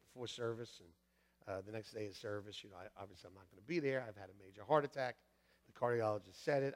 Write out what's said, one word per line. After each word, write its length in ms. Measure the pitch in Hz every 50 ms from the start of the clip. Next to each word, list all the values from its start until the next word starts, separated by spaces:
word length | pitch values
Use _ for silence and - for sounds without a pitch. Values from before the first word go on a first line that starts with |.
| _ _
before 200 | - 127 123 113
service, 520 | - 120 120 117 117 113 120 - - -
and, 760 | 92 82 82 _ _ _ _ _ _ _ _ _ - 107 95
uh, 60 | 95 98
the 60 | 104
next 200 | 107 110 104 -
day 140 | 120 110 107
is 120 | 101 90 -
service. 460 | - 107 104 104 98 107 95 - -
You 60 | 104
know, 40 | 95 90
I, 240 | 95 104 - 101
obviously 260 | 101 101 92 87 - 90
I'm 80 | 92
not 140 | 95 95 90
gonna 140 | 95 92 104
be 140 | 123 175 170
there. 260 | 143 135 135 131 123 110
I've 80 | 98 101
had 120 | 98 95
a 140 | 95 101 95
major 200 | 95 95 101 101
heart 220 | 104 156 151 143
attack. 300 | 139 - 139 127 123 - - _ _ _ _ _ _ _ _ _ - -
The 60 | -
cardiologist 640 | 127 120 120 117 110 107 107 104 95 95 92 - -
said 200 | 156 147 139 135
it. 100 | 135 -